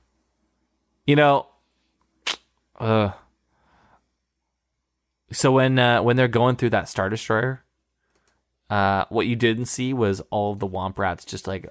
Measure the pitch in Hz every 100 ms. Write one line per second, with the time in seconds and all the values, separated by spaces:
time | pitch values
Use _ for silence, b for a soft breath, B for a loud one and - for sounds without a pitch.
0 | _ _ _ _ _ _ _ _ _ _
1 | - 143 147 139 - _ _ _ _ _
2 | _ _ - - _ _ _ - 110 110
3 | 101 - _ _ _ b b b b b
4 | _ _ _ _ _ _ _ _ _ _
5 | _ _ - 113 139 131 131 131 120 117
6 | 113 123 127 113 123 120 120 101 82 -
7 | 95 110 - 110 127 131 _ _ _ _
8 | _ _ _ _ _ _ - 104 98 98
9 | - 113 107 117 120 113 123 - 127 131
10 | 104 92 - 104 104 101 101 92 95 92
11 | 95 85 - 92 - 95 -